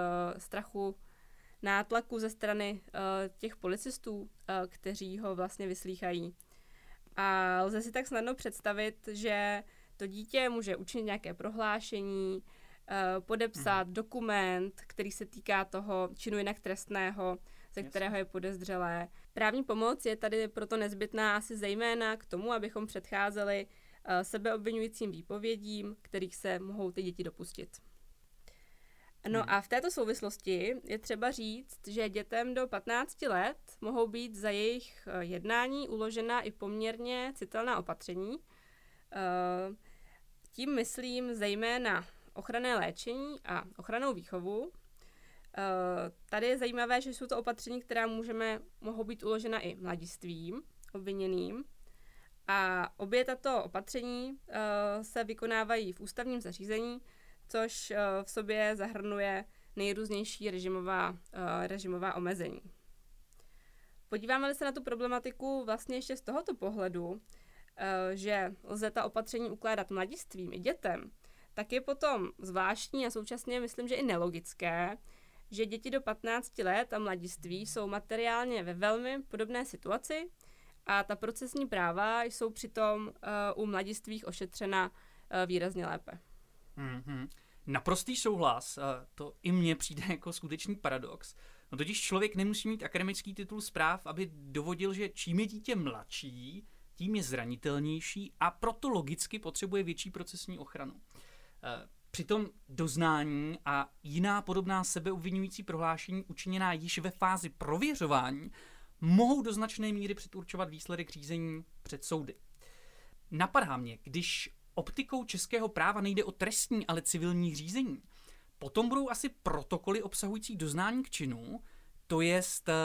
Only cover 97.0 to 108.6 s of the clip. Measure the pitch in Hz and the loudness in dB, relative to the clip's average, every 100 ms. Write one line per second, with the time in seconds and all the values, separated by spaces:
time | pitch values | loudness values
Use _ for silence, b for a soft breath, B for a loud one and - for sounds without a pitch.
97 | 180 214 135 131 120 123 147 143 151 160 | 0 2 2 -2 -2 -2 0 2 2 0
98 | - 196 196 - 170 170 226 226 285 208 | -4 -6 -8 0 0 2 0 0 2 2
99 | 143 165 - 214 160 - 196 196 175 170 | 2 -2 -4 -4 -4 -2 0 2 0 -2
100 | 190 180 175 175 - 180 139 151 135 - | -6 -8 -8 -10 -8 -10 -10 -10 -10 -12
101 | - B B B B B 123 117 107 - | -18 B B B B B -6 -6 -8 -20
102 | - - 170 214 202 - - 131 165 135 | -10 -6 2 2 2 -6 -8 -2 0 4
103 | 165 156 151 143 151 170 143 143 139 - | 6 6 4 0 -2 -2 0 0 0 -6
104 | 151 151 190 202 185 185 185 190 185 180 | -2 2 4 4 2 0 2 2 2 0
105 | 170 185 175 190 190 - 190 160 165 160 | 0 -2 0 0 -2 -4 -4 0 2 0
106 | - 190 196 156 190 185 185 165 170 - | -2 -4 -6 -6 -2 2 2 2 0 -2
107 | 180 185 185 185 175 - 135 165 285 294 | -2 2 4 4 0 -4 0 2 2 2
108 | 160 139 127 139 160 B | 6 6 6 0 -6 B